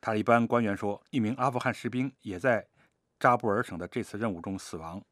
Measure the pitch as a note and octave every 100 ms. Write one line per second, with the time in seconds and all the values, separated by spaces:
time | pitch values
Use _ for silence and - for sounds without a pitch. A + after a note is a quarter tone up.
0 | - A2 G#2 A#2+ A#2 A#2+ A2+ G2+ G2+ G2+
1 | _ C#3 G#2+ C3 B2+ B2+ B2+ A2 A#2+ B2
2 | C3+ - - F#2 C3+ A2+ - _ _ _
3 | _ _ C3+ B2 A#2 G2+ B2 E2+ F2+ -
4 | G#2+ G#2 A2+ F2 E2+ F#2+ - E2+ D#2+ F2+
5 | -